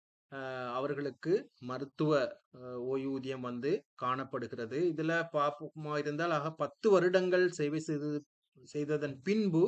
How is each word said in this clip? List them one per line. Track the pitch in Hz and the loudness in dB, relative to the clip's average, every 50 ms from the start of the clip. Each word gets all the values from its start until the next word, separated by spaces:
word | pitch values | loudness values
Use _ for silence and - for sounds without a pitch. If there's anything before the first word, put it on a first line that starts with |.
| _ _ _ _ _ _ | _ _ _ _ _ _
அஹ், | 139 135 135 131 131 127 127 123 120 | -10 -10 -8 -8 -6 -6 -6 -4 -4
அவர்களுக்கு | 127 135 143 143 139 143 139 120 - - 160 185 240 277 - _ _ | -2 -2 -2 -2 -4 -4 -6 -6 -6 -2 0 0 0 0 -4 _ _
மருத்துவ, | 120 123 127 131 139 135 _ - 156 151 156 139 123 117 - - _ _ - | -10 -8 -6 -6 -8 -8 _ 0 2 4 4 4 2 0 -4 -10 _ _ -20
அஹ், | 127 127 127 123 123 123 | -16 -12 -10 -8 -6 -4
ஓய்வூதியம் | 131 135 135 135 139 135 131 123 131 131 131 | -2 -2 -2 -2 -2 -4 -4 -4 -6 -6 -6
வந்து | 123 123 123 120 120 143 185 - - _ _ | -6 -6 -6 -4 -2 -2 -2 -2 -4 _ _
காணப்படுகிறது. | - - 123 127 131 135 135 - 131 123 110 - 117 117 110 123 147 180 | -6 -4 -2 -2 -2 -4 -6 -6 -6 -6 -6 -6 -6 -6 -4 -2 0 0
இதுல | 175 160 147 160 160 165 170 160 160 | 0 0 0 0 0 0 0 -2 -2
பாப்போமா | - 147 143 147 147 - 156 147 - 160 151 151 151 | 0 0 0 0 0 -4 -8 -12 -10 -10 -8 -4 -4
இருந்தால், | 147 143 147 147 147 165 170 | -2 -2 -2 -2 -2 0 0
ஆக | 160 147 143 160 160 | 0 0 -2 -2 -4
பத்து | - 151 - - _ - - | -4 -4 -6 -4 _ 4 6
வருடங்கள் | 190 180 170 180 180 185 185 180 180 180 180 175 | 6 8 8 6 4 4 4 4 4 4 4 4
சேவை | 170 - 151 147 151 156 | 2 0 0 0 0 -2
செய்தது, | 160 165 156 143 147 151 147 147 147 _ _ _ _ _ _ 135 - | -2 -2 -2 -2 -2 -2 -4 -4 -6 _ _ _ _ _ _ -20 -16
செய்ததன் | - - 147 147 143 151 147 147 143 135 - - | -10 -6 -4 -2 0 0 0 0 -2 -6 -4 -2
பின்பு | 190 202 220 214 196 160 165 180 | 0 2 2 2 4 4 4 4